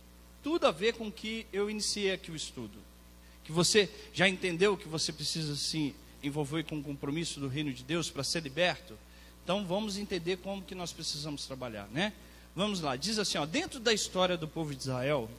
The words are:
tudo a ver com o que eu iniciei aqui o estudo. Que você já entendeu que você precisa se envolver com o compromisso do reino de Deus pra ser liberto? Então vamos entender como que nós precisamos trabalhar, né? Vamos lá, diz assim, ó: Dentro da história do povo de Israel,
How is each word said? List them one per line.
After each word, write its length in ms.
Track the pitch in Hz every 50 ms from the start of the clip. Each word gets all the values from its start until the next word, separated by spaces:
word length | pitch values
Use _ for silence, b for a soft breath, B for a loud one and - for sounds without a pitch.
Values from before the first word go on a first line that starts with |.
| - - - - - - - - -
tudo 240 | 285 339 339 285
a 40 | 240
ver 220 | 160 156 202 233 233
com 140 | - 226
o 40 | 208
que 360 | - - 220 220 226 226 214 -
eu 200 | 185 196 202 214
iniciei 400 | 214 208 196 - - 208 202 190
aqui 180 | 185 - - 170
o 60 | 160
estudo. 420 | 143 - - - 131 113 101 101 101 - - - - - - - B B B B B -
Que 80 | -
você 380 | 156 175 170 - - 214 190 160 B B B B -
já 160 | 156 185 196
entendeu 480 | 185 - 185 185 170 165 196 214 190
que 100 | 156 -
você 240 | 156 160 160 - 170
precisa 440 | 156 - 147 - - 165 156 147 147
se 400 | 139 - - 160 156 147 127 - - B B B - -
envolver 400 | 143 139 151 147 131 156 165 147
com 140 | - 156
o 60 | 151 139
compromisso 560 | 151 139 139 147 143 147 170 165 - - 143
do 80 | 139
reino 260 | 135 127 151 151 143 123
de 100 | 123 123
Deus 280 | 131 165 170 151 -
pra 120 | - 139 135
ser 200 | - - 170 160
liberto? 520 | 131 135 165 180 175 143 - - - 107 - B B B B B B B - -
Então 220 | 175 185 208 196
vamos 320 | 165 180 208 220 208 190
entender 400 | 202 208 - 196 175 165 180 190
como 240 | 180 - 196 196 196
que 140 | 185 - 190
nós 180 | 185 175 - -
precisamos 540 | - 160 - - 147 147 156 143 139 -
trabalhar, 400 | - 135 131 127 120 110 101 101
né? 260 | 101 117 160 202 214 B B B B B B B B -
Vamos 240 | 165 202 214 196 175
lá, 160 | 156 139 127
diz 220 | 135 151 214 220
assim, 220 | 214 190 - - 170
ó: 60 | 143
Dentro 340 | 160 185 302 370 - - 254
da 120 | 214 233
história 460 | 220 196 - - - 185 185 180 180
do 100 | 165 160
povo 260 | 151 - 165 156 147 139
de 80 | 127
Israel, 460 | 131 135 127 123 127 143 151 131 110 113 120